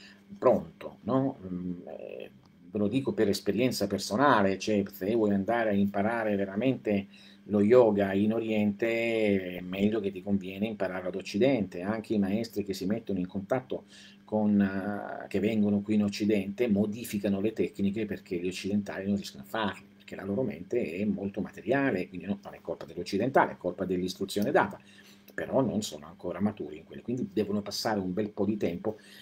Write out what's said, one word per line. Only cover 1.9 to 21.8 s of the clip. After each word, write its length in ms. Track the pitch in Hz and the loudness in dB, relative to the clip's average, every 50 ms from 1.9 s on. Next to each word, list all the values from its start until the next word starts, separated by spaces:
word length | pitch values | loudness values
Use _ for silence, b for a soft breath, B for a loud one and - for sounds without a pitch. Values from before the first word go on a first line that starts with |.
| - - - - - 58 50 - - - - - - - - - | -12 -12 -12 -12 -12 -12 -14 -14 -18 -20 -20 -20 -20 -20 -12 -6
ve 80 | - 107 | -2 0
lo 80 | 104 | 0
dico 260 | 98 104 90 - 110 101 | 2 2 0 0 0 2
per 160 | - 110 101 | 2 4 2
esperienza 560 | 95 - - 104 98 104 127 127 104 - 104 | 2 2 0 -2 0 2 2 2 2 0 -2
personale, 720 | 101 101 98 - - 98 117 139 147 123 107 98 98 95 | -2 -2 -2 -2 -2 0 4 4 6 6 6 4 4 2
cioè 260 | 95 - 107 107 101 98 - | 0 0 0 2 2 2 0
se 220 | - - 92 101 117 | -4 -4 -2 0 2
vuoi 180 | 117 107 104 | 4 4 4
andare 380 | 101 98 95 110 117 120 117 107 | 4 2 2 2 0 0 2 2
a 40 | 101 | 2
imparare 600 | 101 101 101 101 101 98 110 117 117 110 107 101 | 2 0 0 0 0 0 0 0 0 0 0 0
veramente 720 | 98 98 98 98 104 123 135 127 - - 110 104 98 98 - B B B B B B B | 0 -2 -2 -2 0 0 0 0 0 0 0 0 0 0 -4 B B B B B B B
lo 140 | - 101 104 | 0 2 4
yoga 520 | 101 104 123 127 120 110 101 101 98 98 95 | 6 8 10 10 10 8 6 4 2 2 2
in 200 | 98 104 107 110 | 2 2 2 2
Oriente 1200 | 117 113 110 107 107 104 104 101 101 117 117 113 113 117 117 113 110 110 104 101 95 92 90 90 | 0 0 0 2 2 2 2 2 0 0 0 0 0 0 0 2 2 4 4 4 2 0 -2 -6
è 40 | 90 | -8
meglio 380 | 90 90 92 98 101 107 107 110 | -8 -6 -2 2 2 2 2 0
che 120 | 98 98 | -2 -4
ti 120 | 95 92 92 | -4 -6 -4
conviene 420 | 101 101 95 90 92 95 98 104 | -2 -2 -2 -2 -4 -6 -4 -4
impararlo 440 | 113 107 101 98 90 92 90 90 92 | -4 -2 -2 -4 -4 -4 -4 -6 -6
ad 60 | 90 | -6
Occidente. 680 | 95 90 - - 101 120 139 139 113 95 92 - 87 | -6 -6 -4 0 2 4 4 4 2 0 -2 -4 -6
Anche 340 | 87 101 110 113 107 - 113 | -4 -4 -4 -4 -2 0 0
i 40 | 104 | 0
maestri 440 | 98 92 101 113 117 - - 104 98 | 2 2 0 -2 -2 -4 -4 -6 -4
che 100 | 98 92 | -4 -4
si 140 | - 95 | -4 -2
mettono 320 | 92 110 113 - - 101 90 | -2 -2 -2 -4 -4 -4 -4
in 80 | 90 | -4
contatto 560 | 90 - 98 98 - 131 127 127 - 95 82 - B B B B B B B B | -4 -6 -6 -4 -2 -2 -2 -2 -4 -8 -8 -8 B B B B B B B B
con, 340 | - 107 107 107 104 104 101 | -2 0 2 4 4 6 6
eh, 680 | 101 98 95 98 95 104 104 101 104 - - - - | 4 4 2 -2 -4 -4 -6 -6 -8 -8 -10 -10 -8
che 120 | - - 98 | -4 -2 0
vengono 420 | 95 110 113 107 104 104 104 101 | 0 2 2 2 2 2 2 2
qui 120 | 101 - 110 | 2 2 2
in 80 | 107 104 | 2 2
Occidente 640 | 101 101 - 104 101 110 101 95 101 98 - 123 | 2 0 0 0 2 2 2 0 -2 -2 -2 0
modificano 720 | 117 101 98 107 104 104 120 113 - - 101 101 101 98 98 | 2 2 2 2 0 -2 -6 -8 -6 -4 -2 0 0 0 0
le 120 | 98 - - | 0 -2 0
tecniche 520 | - 92 - - - 98 98 98 110 107 | -2 -2 -2 -2 -2 -2 -2 -2 -2 -4
perché 320 | 98 95 - - - 92 | -4 -6 -8 -8 -6 -6
gli 100 | 85 87 | -4 -4
occidentali 580 | 92 92 - - 95 104 104 - - 78 92 95 | -4 -6 -4 -4 -2 -2 -2 -2 -4 -6 -4 -2
non 120 | 101 101 | -2 -2
riescono 260 | 98 92 - - - - | -2 -2 -6 -12 -16 -12
a 40 | |
farle, 460 | - - 113 110 95 - - - - - - - - - | -6 -4 -2 -2 -2 -4 -6 -12 -20 -20 -20 -20 -16 -14
perché 20 | |
la 80 | - 95 | -8 -6
loro 200 | 98 98 120 131 | -4 -2 -2 -2
mente 520 | 110 - 82 92 - 117 123 101 76 80 | -2 -4 -8 -6 -4 -2 -2 -2 -2 -4
è 100 | 92 107 | -2 0
molto 360 | 107 90 92 101 98 - 107 | 0 0 -2 -4 -4 -4 -6
materiale, 680 | 90 - - - - 98 131 139 | -6 -6 -8 -6 -2 0 2 2